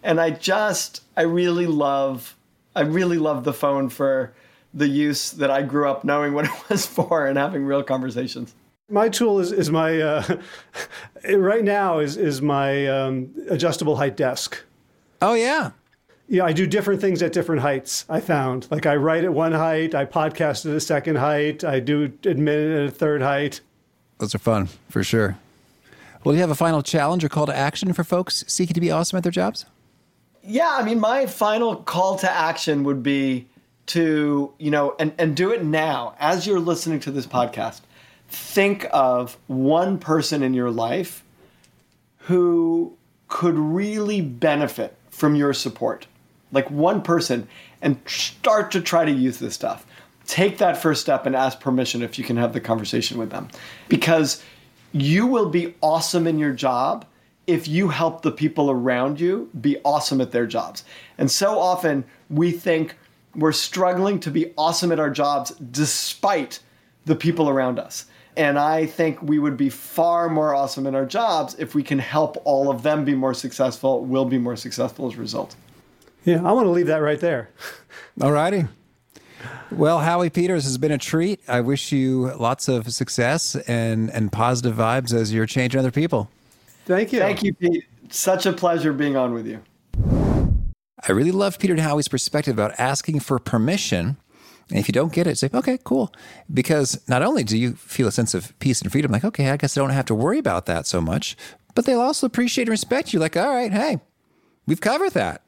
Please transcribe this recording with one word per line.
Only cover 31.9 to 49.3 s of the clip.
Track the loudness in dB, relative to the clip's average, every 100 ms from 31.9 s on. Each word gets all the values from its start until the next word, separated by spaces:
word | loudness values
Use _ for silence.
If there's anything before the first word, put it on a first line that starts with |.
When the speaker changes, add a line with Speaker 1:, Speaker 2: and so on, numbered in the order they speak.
| 0 0 2
Speaker 1:
to | 0
action | 0 -2 -2 0 0
would | 0 0
be | 0 0 0 -2 -6 _ _ _ -6
to, | 0 2 2 2 0 -2 -6
you | -2
know, | 2 0 0
and, | -4 0
and | -2 2
do | 0
it | 0
now. | 0 0 0 -2 -6 -2
As | 0 0
you're | 0 0
listening | 0 -2 -2 -4
to | -4
this | -6
podcast, | -4 -2 -2 -2 -8 -8 _ -20 -20 _ _
think | -16 -4 2 2 2 0
of | 2 4 2 -2 -10 _
one | 0 2 4 2 -2
person | 0 0 2 0
in | 0
your | 0 0
life | -2 -2 -2 -4 -10 _ _ _ _ _ _ _ _ _ _
who | 0 2 4 4 2 0 -2 -8 _ _ _
could | -2 0 2
really | 0 0 -2 -2 -2 -2
benefit | -2 0 0 2 -2 -4 -8 -8 _
from | -2 2 4
your | 2
support. | 0 -4 -4 -4 -4 -12 _ _ _ _
Like, | -2 0
one | 2 2 2
person, | 2 0 2 -2 -4 -16 -20 -4
and | -2 -2 -4
start | -6 -6 -2 2 2 2
to | -2
try | 0 2
to | 2
use | 2 0